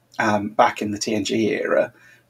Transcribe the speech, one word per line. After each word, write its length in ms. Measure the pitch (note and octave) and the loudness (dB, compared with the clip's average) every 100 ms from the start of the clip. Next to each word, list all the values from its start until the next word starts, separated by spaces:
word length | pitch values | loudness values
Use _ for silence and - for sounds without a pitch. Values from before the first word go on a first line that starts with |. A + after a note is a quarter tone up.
| _ - | _ -2
um, 300 | A2+ G#2 G#2 | 0 0 0
back 300 | - A#2+ - | 2 2 2
in 100 | G#2+ | -6
the 60 | G2+ | -4
T 160 | - G#2+ | -2 -2
N 80 | |
G 240 | F#2+ A2+ G#2+ | -2 0 0
era, 420 | - - E2+ - - - - - | 0 0 0 0 -4 -20 -20 -4